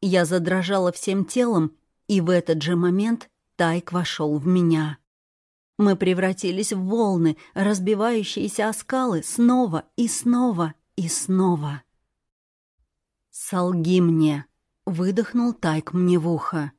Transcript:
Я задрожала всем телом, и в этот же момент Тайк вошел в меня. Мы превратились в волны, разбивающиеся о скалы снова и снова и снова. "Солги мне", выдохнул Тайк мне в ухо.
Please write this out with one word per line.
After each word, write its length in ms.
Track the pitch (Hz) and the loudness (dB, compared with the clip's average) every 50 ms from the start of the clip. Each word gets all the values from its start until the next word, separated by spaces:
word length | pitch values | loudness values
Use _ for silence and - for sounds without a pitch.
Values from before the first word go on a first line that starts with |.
Я 240 | - 196 180 180 175 | 0 2 2 2 2
задрожала 640 | 156 180 185 170 175 185 190 180 175 202 190 185 180 | 2 0 0 0 0 0 -2 0 0 0 0 0 0
всем 340 | 170 - - - 190 196 190 | -2 -4 -4 -4 -2 -2 -2
телом, 520 | - - 247 247 240 226 175 160 156 - _ _ _ _ _ _ _ | -2 0 0 0 2 2 0 0 0 -4 _ _ _ _ _ _ _
и 140 | 214 190 | 0 0
в 80 | 170 165 | 2 2
этот 320 | 185 175 170 - 165 156 | 2 2 2 0 -2 -2
же 140 | 147 156 180 | 0 -2 0
момент 540 | 175 175 180 175 190 202 226 233 226 - _ _ _ _ _ _ | 2 2 2 2 0 0 0 -2 -4 -6 _ _ _ _ _ _
Тайк 360 | - 175 165 165 175 170 - | -2 0 0 0 -2 -4 -4
вошел 460 | 170 175 175 - - - 160 151 147 151 | -4 -4 -4 -4 -4 -4 -2 -2 -2 -2
в 80 | 139 170 | 0 2
меня. 500 | 180 185 175 165 165 156 156 151 147 - _ _ _ _ _ _ _ _ _ _ _ _ _ _ _ _ | 2 4 4 4 2 2 0 -4 -6 -10 _ _ _ _ _ _ _ _ _ _ _ _ _ _ _ _
Мы 180 | 208 202 190 | 4 4 4
превратились 800 | 185 208 185 185 180 185 190 190 185 - 185 175 185 208 - 214 | 2 2 0 0 2 0 -2 -2 -2 -4 -4 -2 -2 -4 -4 -4
в 60 | 190 | -4
волны, 580 | 185 185 208 233 233 208 190 175 165 160 151 - - - _ | -4 -2 0 0 0 2 2 2 2 2 0 -2 -10 -14 _
разбивающиеся 1160 | - 196 208 208 196 185 190 214 196 214 233 240 226 208 - - 208 - 208 - - 208 214 | -2 0 0 0 0 0 0 0 2 2 0 0 0 -2 -4 -4 -4 -4 -4 -2 -2 -2 -2
о 40 | 214 | -2
скалы 500 | - - _ - 262 262 247 196 160 156 | -6 -8 _ -4 -2 -2 0 -2 -2 -4
снова 600 | - - - 233 240 254 254 254 220 160 156 - _ _ | -6 -2 2 4 4 4 4 0 0 -2 -4 -6 _ _
и 120 | - 240 226 | -4 -2 -2
снова 680 | - - - 240 240 240 247 254 220 170 175 160 156 _ _ _ _ | -2 -2 0 0 2 2 2 0 0 0 -2 -2 -4 _ _ _ _
и 120 | - 185 165 | -6 -4 -4
снова. 760 | - - - - 185 190 185 185 175 156 147 147 143 143 _ _ _ _ _ _ _ _ _ _ _ _ _ _ _ _ _ _ _ _ _ _ _ _ _ _ _ _ _ _ | -4 -6 -2 0 0 2 2 2 2 0 -2 -6 -8 -10 _ _ _ _ _ _ _ _ _ _ _ _ _ _ _ _ _ _ _ _ _ _ _ _ _ _ _ _ _ _
"Солги 720 | _ - - - - 185 180 180 180 175 160 165 185 185 | _ -14 -10 -4 -2 -2 0 0 0 0 0 2 4 4
мне", 440 | 180 170 165 160 156 156 151 143 147 _ _ _ _ _ _ _ _ | 4 4 4 4 4 2 2 0 -6 _ _ _ _ _ _ _ _
выдохнул 680 | - 185 160 180 185 202 190 226 - - 240 240 240 233 | -8 -4 -2 -2 -2 0 -2 -2 -2 -2 -2 -2 -2 -4
Тайк 400 | - - 170 156 156 151 - - | -2 -2 -2 -2 -2 -4 -4 -2
мне 260 | 180 180 180 180 175 | 0 2 4 4 2
в 80 | 156 170 | 2 0
ухо. 440 | 170 151 - - - 165 147 143 - | -2 -2 -2 -4 -4 -4 -6 -6 -10